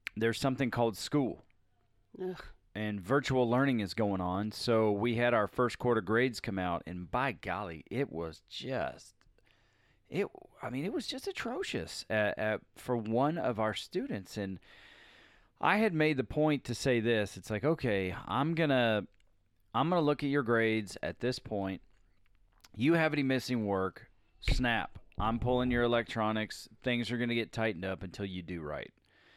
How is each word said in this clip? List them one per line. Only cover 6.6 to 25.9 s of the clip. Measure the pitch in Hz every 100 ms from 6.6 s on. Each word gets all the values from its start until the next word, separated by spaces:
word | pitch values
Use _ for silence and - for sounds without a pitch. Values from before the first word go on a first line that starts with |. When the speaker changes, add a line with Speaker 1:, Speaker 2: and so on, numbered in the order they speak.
| 90 85 -
Speaker 1:
and | 90 87
by | 123 135
golly, | 87 98 90 98 80 -
it | 117 139
was | 82 82 78 _
just, | - 127 127 69 64 - _ _ _ _ _ _ _ _ _ _
it, | 160 202 - - -
I | 120
mean, | 127 175
it |
was | 302 -
just | 262 -
atrocious | 370 233 277 359 113 78 - -
at, | 107 104 -
at, | 107 107 - -
for | - 123
one | 110 113 143 170
of | 123 110
our | 110
students. | 107 - 180 269 107 92 -
And | 98 92 - - - - - - - _ _ _
I | 151 202
had | 220
made | 160 156 139
the |
point | 117 - 156 147
to | -
say | 117 135 120
this. | 113 113 104 -
It's | -
like, | 107
"Okay, | 135 160 123 98 92 - -
I'm | 110 147
gonna, | 165 156 131 117 107 92 _ _ _ _ _ _
I'm | 113 156
gonna | 180
look | 147 147
at | 143
your | 143
grades | 117 117 113 110 101 -
at | - -
this | 120 127
point. | - 107 95 92 - _ _ _ _ _ _ _ -
You | - 131
have | 170 160
any | 147
missing | 135 131 - 123 104
work? | 98 95 - - _ _ _
Snap. | - - 123 113 - - - -
I'm | 107 117
pulling | 120 123 123
your | 120
electronics. | 120